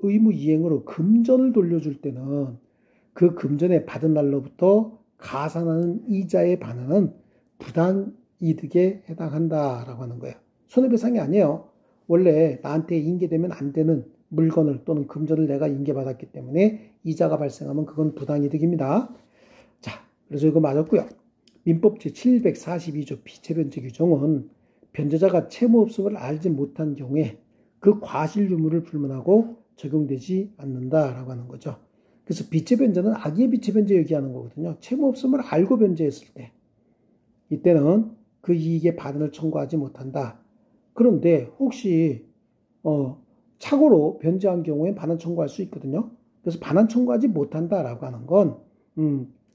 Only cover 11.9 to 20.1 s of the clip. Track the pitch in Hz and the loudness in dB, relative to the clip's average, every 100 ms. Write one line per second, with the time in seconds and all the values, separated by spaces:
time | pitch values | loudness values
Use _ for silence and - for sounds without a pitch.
11.9 | _ - 170 185 156 160 127 143 156 160 | _ 0 4 6 4 4 0 -4 -4 -2
12.9 | 165 151 180 170 165 180 - 143 147 160 | -2 -2 -2 -2 -2 -2 -4 -6 0 0
13.9 | 147 113 _ - 151 160 160 151 131 - | 0 -2 _ -8 0 2 4 2 0 -4
14.9 | 156 139 151 151 156 151 139 151 139 139 | -4 -4 -6 -2 0 0 0 -2 -2 -4
15.9 | 143 131 127 - 139 127 156 208 214 - | -4 -6 -10 -14 -16 -4 2 2 2 -16
16.9 | _ 165 156 165 151 147 - 143 143 151 | _ -6 0 0 0 -4 -8 -8 -6 -6
17.9 | 151 156 147 139 147 143 156 165 170 135 | -2 -2 -2 -4 -2 0 0 0 0 0
18.9 | 185 277 - _ _ _ _ _ _ - | 0 -2 -10 _ _ _ _ _ _ -16
19.9 | - _ | -16 _